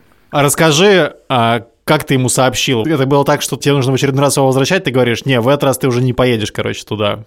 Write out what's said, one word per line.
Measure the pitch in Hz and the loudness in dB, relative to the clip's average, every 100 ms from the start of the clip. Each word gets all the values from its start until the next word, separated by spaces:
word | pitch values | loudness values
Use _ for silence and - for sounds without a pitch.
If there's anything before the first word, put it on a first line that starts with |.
| _ _ _ | _ _ _
А | 147 | 0
расскажи, | 139 - 160 147 208 185 151 - - | 0 2 2 4 4 4 2 -4 -4
а | 127 113 117 - _ | 0 0 -2 -6 _
как | - 156 | -2 -2
ты | - | 0
ему | 135 123 | 0 0
сообщил? | - 127 - - 117 | 0 0 0 -2 -2
Это | 156 147 135 | 0 0 2
было | 143 | 2
так, | 143 143 | 2 0
что | - 139 | -4 -4
тебе | 143 | 0
нужно | 143 127 | 0 0
в | |
очередной | 131 139 135 | 0 0 0
раз | 143 143 | 0 2
его | 135 | 2
возвращать, | 131 135 185 | 2 0 -2
ты | 143 | -2
говоришь: | 127 120 110 | 0 0 -2
«Не, | 135 123 | -2 0
в | 120 | 2
этот | 143 | 0
раз | 139 131 | 0 0
ты | 139 | 0
уже | 120 | 0
не | 127 | 0
поедешь, | 120 127 113 104 | 0 0 0 -4
короче, | - 110 107 | -6 -8 -8
туда, | - 107 104 107 | -8 -4 -4 -4